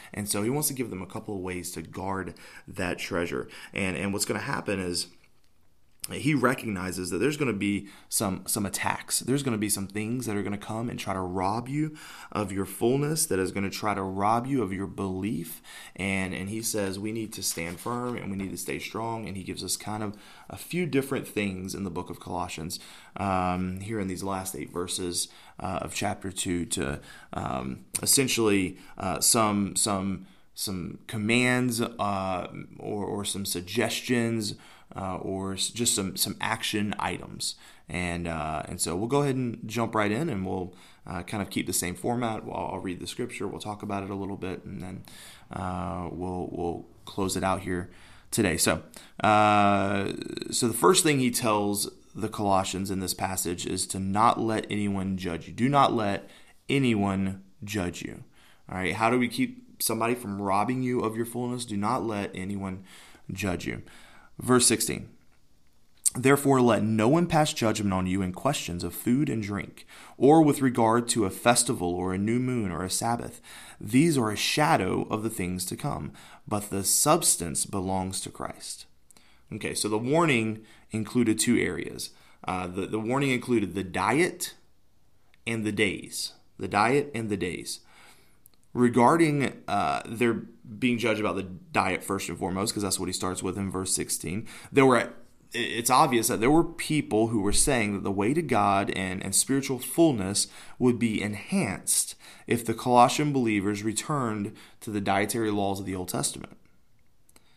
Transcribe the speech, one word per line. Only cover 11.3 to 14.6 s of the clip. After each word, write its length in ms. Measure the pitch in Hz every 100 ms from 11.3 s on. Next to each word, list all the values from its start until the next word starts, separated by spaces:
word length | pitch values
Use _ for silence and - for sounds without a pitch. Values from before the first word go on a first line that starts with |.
| 92 92 110 123
you 300 | 147 156 151 - - -
of 220 | - 101
your 140 | 95 95
fullness, 580 | - 117 135 143 160
that 140 | - 95
is 140 | 92
gonna 180 | 101 98
try 240 | - 107
to 80 | 98
rob 440 | 98 95 101 117 127
you 160 | 139